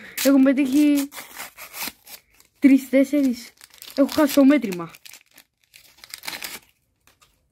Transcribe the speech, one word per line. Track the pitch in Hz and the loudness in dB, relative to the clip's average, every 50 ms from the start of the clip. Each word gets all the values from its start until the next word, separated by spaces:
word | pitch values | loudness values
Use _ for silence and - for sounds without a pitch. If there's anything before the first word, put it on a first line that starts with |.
| - - - - - | -20 -14 -8 -2 0
Έχω | 269 277 269 262 | 2 4 4 4
πετύχει | 277 269 269 294 254 262 302 294 294 285 285 277 285 - - - - - - - - _ - - - - - - - - _ _ - - - _ _ _ _ _ _ _ - | 4 2 0 0 0 2 2 2 2 2 0 -2 -6 -10 -20 -20 -20 -18 -18 -20 -20 _ -20 -20 -18 -14 -12 -12 -12 -14 _ _ -20 -20 -20 _ _ _ _ _ _ _ 0
τρεις, | - 262 277 269 - - | 2 4 4 4 0 0
τέσσερις. | 247 269 269 277 294 294 269 262 233 - - - _ _ - _ _ - - - - | 0 0 0 0 -2 -2 -2 -2 -4 -6 -12 -20 _ _ -20 _ _ -20 -20 -12 -4
Έχω | 277 277 | -4 -2
χάσει | - - 311 302 277 - | -2 0 -2 -2 0 2
το | 285 269 | 4 4
μέτρημα. | 269 302 233 - 294 180 175 170 165 - - _ - - - _ _ _ - _ _ _ _ _ _ _ - _ _ _ _ - - - - - - - - - - - - _ _ _ _ _ _ _ _ _ _ _ _ _ _ _ _ _ _ | 4 4 2 0 -4 -8 -8 -10 -12 -14 -20 _ -20 -20 -20 _ _ _ -20 _ _ _ _ _ _ _ -20 _ _ _ _ -20 -20 -20 -16 -16 -16 -14 -14 -14 -16 -16 -18 _ _ _ _ _ _ _ _ _ _ _ _ _ _ _ _ _ _